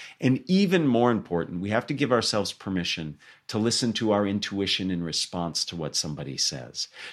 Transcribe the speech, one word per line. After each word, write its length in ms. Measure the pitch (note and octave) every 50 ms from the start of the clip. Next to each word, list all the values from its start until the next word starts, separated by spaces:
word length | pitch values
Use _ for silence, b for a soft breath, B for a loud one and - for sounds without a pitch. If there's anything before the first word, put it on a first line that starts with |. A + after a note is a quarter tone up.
| B B B B
And 240 | - B2+ C3 B2+ -
even 400 | - F#3 F#3+ G3+ F3 F#3+ F3 D#3+
more 240 | C3+ A#2+ A2+ A#2+ B2
important, 500 | A#2 G2+ - - F2 E2+ E2 D#2 E2+ F2
we 100 | F#2 G2+
have 160 | G#2+ A#2 - -
to 60 | D3+
give 180 | C3 C#3+ A#2
ourselves 400 | B2 A#2 A2+ - - G#2+ G2 -
permission 640 | - - - G2+ F#2+ F2+ E2+ - - F2 D#2+ D2+ D2 b b b b b b -
to 100 | - A2
listen 340 | A2 A#2 A2+ - C3 A#2
to 180 | G#2+ - A#2 G#2+
our 160 | G#2 G2+ G#2
intuition 640 | G2 G2 G2+ - - G2+ G2 G2 F#2 - - G2 F#2
in 140 | F#2 F2 E2+
response 600 | D#2+ D#2 - - - - F2 E2+ E2+ D#2+ - -
to 120 | - -
what 180 | E2+ D#2 C#2+ -
somebody 420 | - - D#2+ D2+ C#2 D2 C2+ C2
says. 520 | - - - D2+ C2 A#1+ - - - - - B B B B